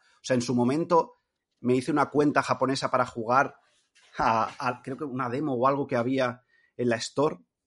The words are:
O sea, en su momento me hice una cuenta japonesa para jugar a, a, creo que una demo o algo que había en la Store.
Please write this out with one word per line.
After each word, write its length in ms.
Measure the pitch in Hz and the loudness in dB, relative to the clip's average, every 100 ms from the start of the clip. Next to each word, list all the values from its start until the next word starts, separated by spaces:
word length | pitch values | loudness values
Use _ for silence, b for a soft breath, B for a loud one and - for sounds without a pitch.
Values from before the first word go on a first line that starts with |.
| _ _ | _ _
O 80 | |
sea, 100 | - | -2
en 80 | 127 | -2
su 120 | 123 | 0
momento 680 | 123 120 151 170 170 - _ _ _ _ _ | 0 2 0 2 2 2 _ _ _ _ _
me 140 | 120 | 0
hice 180 | 127 127 | 0 0
una 140 | 147 135 | 0 2
cuenta 320 | 147 147 131 | 2 2 2
japonesa 480 | 135 127 131 135 131 | 0 0 0 -2 -2
para 160 | 127 123 | 0 -2
jugar 500 | 120 110 131 131 - _ _ _ _ _ - | -4 0 2 2 -4 _ _ _ _ _ -2
a, 320 | 131 113 107 - | 2 2 0 -4
a, 240 | 127 117 | -6 -6
creo 140 | - 135 | -10 -10
que 80 | |
una 240 | 151 127 123 | -8 -6 -4
demo 260 | 131 151 | -4 -4
o 120 | 123 131 | 0 0
algo 200 | 143 131 | 0 -2
que 100 | 120 | -2
había 460 | 120 131 123 120 _ _ _ - | 0 0 -2 -4 _ _ _ -4
en 120 | 123 | -2
la 80 | 117 | -2
Store. 420 | - - 123 90 _ _ | -2 -2 -2 -2 _ _